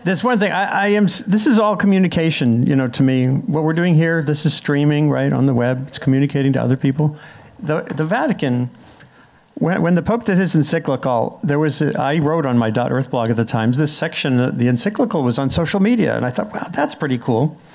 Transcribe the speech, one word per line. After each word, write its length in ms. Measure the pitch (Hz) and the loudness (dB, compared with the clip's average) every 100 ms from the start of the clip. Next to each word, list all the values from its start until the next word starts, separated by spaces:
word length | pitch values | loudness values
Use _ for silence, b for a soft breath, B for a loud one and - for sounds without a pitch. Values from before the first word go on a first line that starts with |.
there's 180 | 170 190 | -4 -2
one 160 | 240 233 | 0 0
thing. 140 | 196 | 0
I, 140 | 180 196 | 0 -2
I 220 | 190 202 | 0 2
am 180 | 208 202 | 2 2
s-, 140 | - | 0
this 280 | - 208 277 | -2 0 4
is 120 | 226 | 4
all 180 | 214 202 | 2 2
communication, 880 | 202 190 180 175 160 - 123 117 131 | 2 2 2 2 0 0 2 2 2
you 80 | 135 | 2
know, 140 | 127 | 0
to 140 | 123 | 2
me. 240 | 135 131 127 | 2 2 2
What 360 | 135 - 156 | 0 0 -2
we're 80 | 156 | 0
doing 240 | 160 180 160 | 0 2 4
here, 260 | 165 165 | 4 0
this 240 | 147 147 - | 0 -2 -2
is 80 | |
streaming, 560 | - - 143 147 147 151 | -2 0 0 2 2 2
right, 220 | 131 139 | 2 0
on 140 | 135 139 | 2 2
the 80 | |
web. 340 | 120 120 127 139 | 2 0 -2 -6
It's 100 | - | -6
communicating 540 | - 135 143 143 139 | 0 2 2 0 0
to 100 | 131 | 0
other 140 | 120 131 | 0 0
people. 420 | 139 139 151 151 B B B B | 0 0 -2 -2 B B B B
The, 260 | 147 156 | -4 -4
the 200 | - 139 | -4 -6
Vatican, 680 | 156 233 302 - 139 123 127 - B B B B B B B - | -2 -2 -2 -2 -2 -2 -4 -8 B B B B B B B -4
when, 220 | 165 185 | -2 0
when 140 | 170 175 | 2 0
the 80 | |
Pope 220 | 175 233 226 | 0 -2 0
did 120 | 185 | 0
his 160 | 180 | 2
encyclical, 840 | 156 147 165 151 131 135 117 - - | 0 0 -2 -2 -4 -2 -2 -2 -4
there 160 | 151 147 | -2 0
was 240 | 156 139 | 0 0
a, 180 | 147 - | -2 -2
I 200 | 135 165 | -2 0
wrote 260 | 147 165 135 | 0 0 0
on 140 | 120 | 0
my 100 | 113 | 0
dot 220 | 110 120 | 0 -2
earth 180 | 127 131 | -2 -2
blog 220 | 127 113 | -2 -2
at 60 | 113 | 0
the 60 | |
Times, 360 | 113 117 113 127 | -2 0 0 0
this 120 | 151 | 0
section, 460 | - 165 - 147 123 | -2 -4 -4 -2 0
the, 140 | 127 | 0
the 160 | 127 120 | 0 0
encyclical 560 | 120 202 214 254 165 | 0 -2 -2 -2 0
was 160 | 123 117 | -2 0
on 100 | 135 | -2
social 300 | 175 160 196 | -2 0 0
media, 360 | 202 240 143 113 | 2 2 0 0
and 80 | |
I 60 | 123 | -2
thought, 240 | - 214 | -4 -6
"Wow, 140 | - - | -8 -8
that's 220 | 175 - | -4 -4
pretty 240 | - 147 123 | -4 -4 -2
cool." 400 | - 113 151 - B | 0 0 0 -4 B